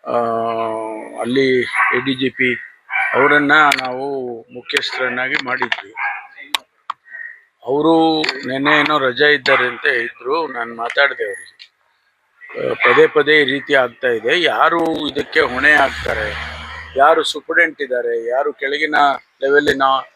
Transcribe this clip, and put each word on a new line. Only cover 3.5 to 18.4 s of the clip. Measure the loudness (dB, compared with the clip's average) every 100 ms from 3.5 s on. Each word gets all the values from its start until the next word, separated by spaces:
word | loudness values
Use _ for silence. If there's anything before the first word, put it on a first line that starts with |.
ನಾವು | 4 4 2 -2 -6 -6 -6 -8 -10 -14
ಮುಖ್ಯಸ್ಥರನ್ನಾಗಿ | -18 -6 -4 -4 -4 -4 -4 -4 -4
ಮಾಡಿದ್ವಿ. | -4 -4 -4 -6 -10 -8 -8 -8 -14 -20 -12 -12 -12 _ _ -18 _ -18 -18 -18 _ _ -4
ಅವರು | 0 2 4 4 0
ನೆನ್ನೆ | -2 -6 -6 -4 2 2
ಏನೋ | 2 0
ರಜೆ | 0 2 4
ಇದ್ದಾರೆ | 4 4 2 2
ಅಂತ | -2 -2
ಇದ್ರು, | -2 -4 -8 -4 -4 -4
ನಾನು | -6 -8
ಮಾತಾಡ್ದೆ | -6 -6 0 0 0
ಅವ್ರಿಗೆ. | -8 -8 -14 _ -20 _ _ _ _ _ _ _ -16
ಆ, | -8 -6
ಪದೇ | 0 2 6 6
ಪದೇ | 4 4 4
ಈ |
ರೀತಿ | 4 -2 0
ಆಗ್ತಾ | 2 2 -2 -2
ಇದೆ, | -2 0 2
ಯಾರು | 2 4 2 2 -2 -2 -4
ಇದಕ್ಕೆ | -6 -4 0
ಹೊಣೆ | 0 2 4
ಆಗ್ತಾರೆ, | 4 4 0 -6 -4 -4 -8 -10 -12 -14 -16 -10 2
ಯಾರು | 4 4
ಸೂಪರ್ಡೆಂಟ್ | 0 -6 -4 0 0 -2
ಇದ್ದಾರೆ, | -6 -4 -2 -4 -2
ಯಾರು | -2